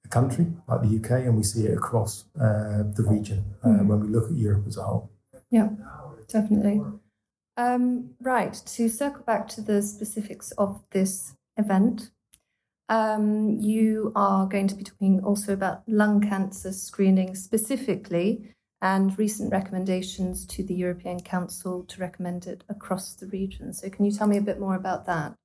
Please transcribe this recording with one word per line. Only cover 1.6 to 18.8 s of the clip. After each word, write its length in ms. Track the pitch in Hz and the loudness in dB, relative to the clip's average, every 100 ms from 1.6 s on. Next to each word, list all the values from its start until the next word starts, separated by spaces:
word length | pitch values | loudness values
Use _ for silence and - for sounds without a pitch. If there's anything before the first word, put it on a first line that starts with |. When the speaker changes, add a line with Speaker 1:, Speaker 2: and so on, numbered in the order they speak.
| 107 | 0
Speaker 1:
it 100 | - | 0
across, 480 | - 117 107 - - 151 | 0 0 -2 -4 -10 0
uh, 440 | 113 104 107 104 104 | 2 2 0 -2 0
the 100 | - 104 | 0 2
region, 360 | 104 - 101 - - | 2 0 -4 -4 0
uh, 40 | 120 | 4
Speaker 2:
Mm. 180 | 101 101 | 6 6
Speaker 1:
when 120 | 104 | 4
we 80 | 104 | 2
look 220 | 113 - | 0 0
at 60 | 160 | 0
Europe 280 | 104 101 101 | 2 2 0
as 100 | 107 | -6
a 60 | |
whole. 280 | - 117 - _ _ - _ | -2 -4 -4 _ _ -20 _
Speaker 2:
Yeah, 200 | 226 202 - - - - - - | 4 4 -2 -14 -16 -18 -16 -2
definitely. 540 | 220 208 208 202 208 - - _ _ _ _ _ - | 0 2 4 4 2 -2 -10 _ _ _ _ _ -2
Um, 540 | 240 247 247 247 - - | 0 2 2 0 -6 -6
right, 340 | 254 247 - | 0 0 0
to 340 | - - - 226 | -4 -6 0 2
circle 360 | - 285 277 | 2 0 -4
back 240 | - 214 214 | -4 -2 -2
to 120 | - | -8
the 220 | 214 202 | 0 0
specifics 680 | 202 - 208 214 208 - - | 0 -2 -4 -4 -6 -8 -8
of 320 | - 196 202 _ | -2 -2 -4 _
this 440 | 196 190 - - - _ - | 0 2 0 -2 -10 _ -2
event, 540 | 208 190 226 - - _ _ - _ _ _ _ - | 2 4 4 0 -10 _ _ -20 _ _ _ _ -4
um, 680 | 226 220 214 214 214 214 214 | 0 0 0 0 0 0 0
you 540 | 208 220 220 214 214 | 0 4 2 2 -2
are 320 | 202 196 190 190 | 0 2 2 2
going 220 | 196 196 | 0 0
to 80 | - | -2
be 80 | |
talking 400 | - _ 196 190 | -10 _ 2 2
also 280 | - 202 - | 4 2 2
about 300 | 190 190 - - | 0 -2 -4 -2
lung 320 | 208 214 208 | 2 4 4
cancer 520 | 208 196 196 - 185 | 2 0 -2 -2 -2
screening 640 | 190 - - 190 190 185 | 0 0 2 4 4 2
specifically 1200 | 190 - 220 - 262 - 180 - 170 190 - - _ _ _ | -4 0 4 4 2 -2 -4 -2 -2 0 -2 -8 _ _ _